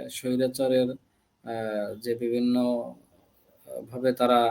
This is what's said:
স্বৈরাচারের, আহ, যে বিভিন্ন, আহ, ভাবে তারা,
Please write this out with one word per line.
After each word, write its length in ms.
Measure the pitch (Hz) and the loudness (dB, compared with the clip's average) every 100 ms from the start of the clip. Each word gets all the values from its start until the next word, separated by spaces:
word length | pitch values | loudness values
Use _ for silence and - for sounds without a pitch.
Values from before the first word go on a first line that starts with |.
| 127 | -8
স্বৈরাচারের, 800 | - 127 127 131 127 131 127 127 131 _ _ _ _ 117 | -8 -2 0 0 0 2 4 2 -2 _ _ _ _ -10
আহ, 500 | 113 110 104 101 101 | -6 -4 -4 -6 -6
যে 200 | 120 120 | -4 -2
বিভিন্ন, 400 | 120 120 123 123 | 0 0 2 2
আহ, 1200 | 123 120 120 - _ _ _ _ _ _ - 123 113 | 2 0 -4 -12 _ _ _ _ _ _ -14 -14 -10
ভাবে 220 | 123 127 | -2 0
তারা, 280 | 123 120 120 117 | 2 4 4 4